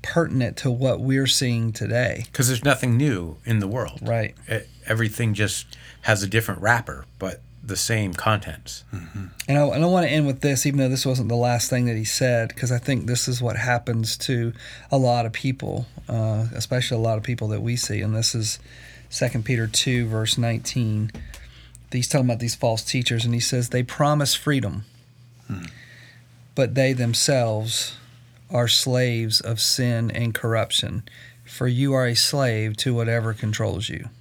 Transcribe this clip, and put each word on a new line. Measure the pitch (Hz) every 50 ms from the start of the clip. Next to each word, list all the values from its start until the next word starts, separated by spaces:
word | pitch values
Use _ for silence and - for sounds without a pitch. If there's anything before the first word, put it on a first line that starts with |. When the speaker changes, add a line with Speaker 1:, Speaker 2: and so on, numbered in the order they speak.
Speaker 1:
pertinent | - - - 170 165 156 - 135 123 110 -
to | - - 135
what | 123 120 131 131 117 85
we're | 117 135 131 135 135
seeing | 127 - - 139 123 120 117 113 113
today. | 107 - 113 107 110 120 123 - - - 117 - -
Speaker 2:
'Cause | - 131
there's | 123 131 120 -
nothing | 143 135 - - 127 117
new | 120 147 151 117 90 85 80 78 - -
in | 120 113 107
the | 98
world. | 95 110 127 110 - - -
Speaker 1:
Right. | 107 113 117 113 107 104 - - - -
Speaker 2:
E-, | 113 110 - - - - -
everything | - 117 113 117 107 107 - 120 113 104
just | 101 107 95 - - - - - - - - - -
has | - - 110 98 98
a |
different | 98 92 113 110 - 95 85
wrapper, | 90 107 120 117 113 - 69 67 - - - -
but | 95 90 - - - - - - -
the | 110 98
same | 87 - - 117 107 104 95 95
contents. | - - 113 110 98 - - 76 - - - - - - - -
Speaker 3:
Mm-hmm. | 92 85 - - 101 95 92 - - -
Speaker 1:
And | - 139
I, | 147 147
and | 143 - 139 160
I |
wanna | 175 185 185 175
end | 143 139 156 147
with | 139 131 131
this, | - 147 139 127 -
even | 147 139
though | 143 131 131
this | 131 127 -
wasn't | 135 127 127 120 104
the | 120
last | 120 120 123 120 120 - -
thing | 135 123 123
that | 120 113
he | 110 110
said, | - - - 135 127 123 117 113 110 -
'cause | - - 120
I | 123
think | 120 - - 139 120 110
this | 113 123 120 -
is | - 127 120
what | 120 120 127
happens | 110 110 123 123 117 - - 117 113 113 110 -
to | - - - 135 120 117 117 117 - - - - - - -
a | - 135
lot | 131 120 120 120 117
of | 110 107
people, | - - 135 127 - - 98 92 - 120 - - - -
uh, | - 113 117 110 110 107 107 113 113 117
especially | 117 110 - 127 127 120 - 127
a | 113
lot | 113 113 110
of | 107 107
people | - 123 - 110
that | 107 107 104 107
we | 117 120
see. | 123 - - 104 101
And | 98 104 110
this | 110 117 - -
is | 117 110 107 - - - - - - - - - - - -
Second | - - - 120 - 117 107
Peter | - 131 117 113
two, | 110 - - - 139 123 123 120
verse | 113 110 110 110 110 -
nineteen. | - 120 117 113 113 - - - 127 120 110 107 107 107 110 - - - - - - - - - - - - - - - -
He's | - 123 123
talking | - - 147 127
about | 123 117 110
these | 120 117 -
false | - - 117 113 110 -
teachers, | - - 131 120 - 123 113 117
and | 120 117
he | 120
says, | 117 - - 123 123 120
"They | - 127
promise | 123 123 - - 147 143 151 151 143 131 -
freedom, | - - 151 147 135 110 98 - 98 107 - - - - - - - - - - - -
Speaker 3:
Hmm. | - 107 92 85 82 - - - - - - - - - - - - - - - - -
Speaker 1:
but | - 135 113 127
they | 135 131 131 131
themselves | 123 123 117 117 - - - 143 131 120 113 107 107 110 113 113 - - - - - - - - - - - - - - -
are | - 123 120
slaves | 117 - - - 131 123 127 127 123 117 113 113 110 110 -
of | - 113 117 107
sin | - - - - 127 123 120 113 117 113
and | - - 120 117 110
corruption, | - - 117 113 113 104 - - - - - 85 110 - - - - - - - - -
for | - - - 131
you | 127 123 123 139 139 135
are | 131 127
a | 123 120
slave | 110 - - - 143 135 123 113 107 110 110 107
to | - - 135 123
whatever | 117 117 113 113 117 110 113 110
controls | 107 - 107 107 - 110 104 95 - 110 -
you." | - - - - - -